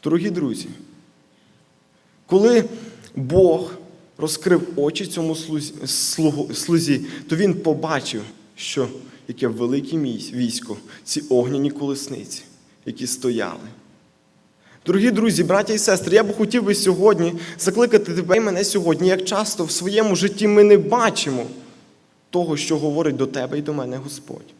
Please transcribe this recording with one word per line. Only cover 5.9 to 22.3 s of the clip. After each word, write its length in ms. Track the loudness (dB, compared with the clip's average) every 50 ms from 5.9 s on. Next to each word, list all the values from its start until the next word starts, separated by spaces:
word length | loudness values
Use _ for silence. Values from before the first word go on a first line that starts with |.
| -2 -2 -2 -2 0 2 2 2 2 0 -4 -6 -6
слузі, 460 | -8 -2 0 0 0 2 2 0 -2 -2 -8 -12 -14 -8 -6
то 80 | -2
він 180 | 0 2 2 2
побачив, 680 | 0 0 0 0 0 -2 -2 -2 -2 -4 -4 -8 -8 -10 -10 -16 -20 -20 _ _
що 320 | -14 -12 -8 -4 -4 -4 -4 -6 -14 -18 -20 -20 -20 -14 -14
яке 200 | -10 -4 -4 -4
велике 480 | -2 -2 -2 -2 -2 -2 -4 -4 -4
місь-, 360 | -4 -4 -4 -6 -8 -10 -10 -6
військо, 440 | -4 -4 -2 -4 -6 -8 -10 -12 -12 -12 -20 -20 -20 -12
ці 160 | -6 -6 -6
огняні 500 | -2 0 2 2 2 2 0 -2 -2 -2
колесниці, 720 | -4 -4 -6 -6 -6 -6 -8 -10 -10 -12 -12 -12 -14 -16 -16 -20 -20 _ _ _ _ _ _
які 200 | -14 -12 -8 -6
стояли. 600 | -8 -8 -4 -2 -2 -2 -2 -4 -6 -6 -10 -16 -18 -20 -20 _ _ _ _ _ _ _ _ _ _ _ _ _ _ _ _ _ _ _ -16 _
Дорогі 240 | 0 2 4 4 4
друзі, 340 | 2 4 2 2 2 2 2
браття 280 | 2 2 2 2 0 -2
і 60 | 0
сестри, 360 | 2 2 2 2 2 4 4
я 100 | 4 4
б 120 | 4 0
хотів 260 | -2 -2 0 2 0 2
би 120 | 2 0
сьогодні 580 | 2 2 0 2 4 6 4 6 6 2 -2 -2 -4 -10 -12 -10 -4
закликати 540 | -2 -2 2 2 2 6 6 4 4 4 -4
тебе 240 | -4 0 2 2
і 40 | 2
мене 240 | 2 0 0 0 -2
сьогодні, 440 | 0 0 0 2 2 2 4 4 2
як 160 | 2 2 0
часто 400 | -2 -2 -2 -2 -2 -2 -4 -4
в 60 | -4
своєму 460 | -4 -4 -4 0 2 2 2 2 2
житті 320 | 2 0 0 -2 0 0 4
ми 160 | 6 8 8
не 120 | 8 8
бачимо 720 | 6 6 4 2 2 2 2 0 -2 -4 -4 -4 -4 -6 -8 -10 -16 -20 -20 -20 -20 _ _ _ _ _ _ _ _ _ _